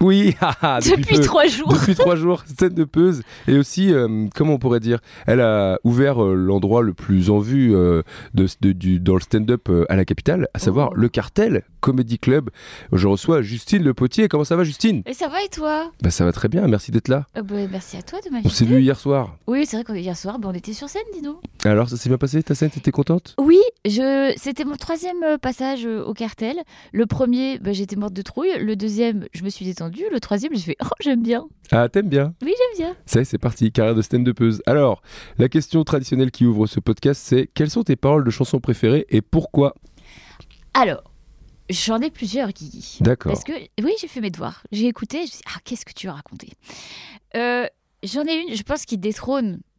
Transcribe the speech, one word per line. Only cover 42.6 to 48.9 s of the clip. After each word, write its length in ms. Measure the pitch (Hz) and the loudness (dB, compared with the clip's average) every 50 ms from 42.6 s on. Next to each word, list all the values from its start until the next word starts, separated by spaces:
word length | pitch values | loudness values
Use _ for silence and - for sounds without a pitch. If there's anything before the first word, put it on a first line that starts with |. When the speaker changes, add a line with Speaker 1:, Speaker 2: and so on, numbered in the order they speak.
| 156 147 - - - - - - | -14 -18 -18 -18 -20 -12 -4 0
Speaker 1:
D'accord. 300 | - 117 127 - - - | 2 2 2 0 -2 -4
Speaker 2:
Parce 120 | - - - | -4 -4 -6
que, 80 | - - 247 160 - - - | -10 -12 -12 -12 -14 -8 -4
oui, 100 | 214 311 440 440 | -2 -2 -2 -4
j'ai 80 | - 320 | -6 -10
fait 120 | - 254 | -10 -8
mes 80 | 220 196 | -8 -8
devoirs. 320 | 170 - - - 160 - - - | -8 -8 -12 -12 -12 -16 -16 -10
J'ai 140 | 208 208 226 | -4 -2 -2
écouté, 320 | 247 226 - 233 - 262 311 | -2 -2 -4 -8 -10 -8 -8
je 40 | |
me 40 | 349 | -8
suis 100 | 262 - - | -8 -12 -16
dit, « 60 | - - - | -18 -18 -18
Ah, 40 | 170 - | -16 -14
qu'est-ce 200 | - 254 - - | -14 -14 -14 -14
que 80 | - | -16
tu 160 | - - - 190 | -18 -16 -14 -14
as 40 | 147 | -14
raconté ? » 340 | 143 - - - - - - - _ _ - - - - - - - - - - 208 _ _ - | -14 -16 -20 -20 -20 -20 -20 -20 _ _ -20 -20 -20 -20 -20 -20 -20 -20 -20 -20 -20 _ _ -6
Euh, 300 | 226 240 240 240 247 240 - _ _ _ _ _ - | -4 -2 -2 -2 -2 -4 -6 _ _ _ _ _ -14
j'en 220 | - 190 202 277 302 | -12 -8 -6 -4 -4
ai 100 | 311 330 320 339 339 | -2 -4 -4 -4 -6
une, 60 | 226 | -8
je 60 | 202 | -8
pense, 240 | 202 - 285 294 - | -6 -6 -6 -6 -6
qui 100 | - | -8